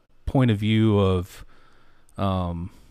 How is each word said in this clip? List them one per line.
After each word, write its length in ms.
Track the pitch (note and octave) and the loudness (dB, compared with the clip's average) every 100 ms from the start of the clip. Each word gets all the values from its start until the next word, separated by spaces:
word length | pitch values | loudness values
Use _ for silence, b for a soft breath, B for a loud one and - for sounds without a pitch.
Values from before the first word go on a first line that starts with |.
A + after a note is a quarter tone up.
| _ - - | _ -14 -4
point 240 | C3+ B2 | 0 2
of 80 | G#2 | 2
view 400 | G#2+ A2 A2 G2+ | 0 2 4 4
of, 460 | F#2+ F#2 F2+ - - b b b b b b - | 2 0 -4 -14 -20 b b b b b b -6
um, 520 | G2 F#2 F2+ E2+ F2 b b | -4 -2 -4 -6 -10 b b